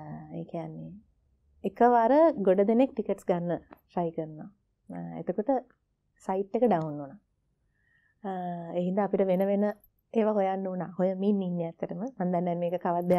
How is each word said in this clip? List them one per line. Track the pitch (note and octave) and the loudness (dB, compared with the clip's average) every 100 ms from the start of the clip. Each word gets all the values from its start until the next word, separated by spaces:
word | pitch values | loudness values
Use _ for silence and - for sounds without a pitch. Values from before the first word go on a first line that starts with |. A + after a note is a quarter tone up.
| D3+ D#3+ D#3 | -14 -14 -14
ඒ | E3 | -12
කියන්නේ | E3 E3+ D#3+ D#3+ D#3+ G3+ _ _ _ _ _ _ | -10 -10 -10 -12 -16 -18 _ _ _ _ _ _
එකවර | G3 - A#3+ A#3+ A3+ C#4+ E4 G#3 | -10 4 6 6 6 6 6 6
ගොඩ | F#3+ F#3 | 2 4
දෙනෙක් | G3+ A3+ C4 | 4 4 2
ටිකට්ස් | A3+ G3+ G3 - | 0 -4 -4 -2
ගන්න | F3 F3 E3 - - | -2 -2 -4 -8 -20
ට්‍රයි | _ F3+ E3+ | _ -4 -4
කරනවා. | E3 D#3 D#3 - _ _ _ - | -4 -10 -12 -18 _ _ _ -16
අ, | F3 E3+ E3 | -14 -12 -8
එතකොට | E3+ F3+ G#3+ B3+ - _ _ _ _ _ - | -6 -4 0 -2 -4 _ _ _ _ _ -6
සයිට් | F#3+ G3 A3+ | -4 -2 0
එක | |
ඩවුන් | A#3+ E3+ D#3+ D3 | 2 2 0 -8
වුණා. | C#3 G3+ _ _ _ _ _ _ _ _ _ _ | -12 -16 _ _ _ _ _ _ _ _ _ _
අ, | G3 F#3 F3+ F3 E3+ | -8 -6 -6 -8 -6
ඒ | F3 | -2
හින්දා | F3+ G3 F#3+ | 0 0 0
අපිට | G3 F#3+ | 2 2
වෙන | F3+ | 2
වෙන | G3 G3+ G#3 - _ _ _ | 2 2 0 -2 _ _ _
ඒවා | A3+ G#3+ | 0 2
හොයන්න | G#3 F#3+ F#3+ | 2 0 -2
වුණා. | F#3+ F#3 F3 | -4 -6 -6
හොයමින් | F3+ F#3 F#3 G3+ G3+ | 0 0 2 0 0
ඉන්නේ | F3+ F3 E3 | 0 -4 -6
ඇත්තටම. | - E3 F3 | -6 -8 -6
මං | B3+ - F3+ | -8 -4 -2
දන්නේ | F3 | 0
නැහැ | F3 F3 | 0 -2
මේක | F3 F3+ | -2 -2
කවද්ද | F3+ F3 F3 | 0 0 2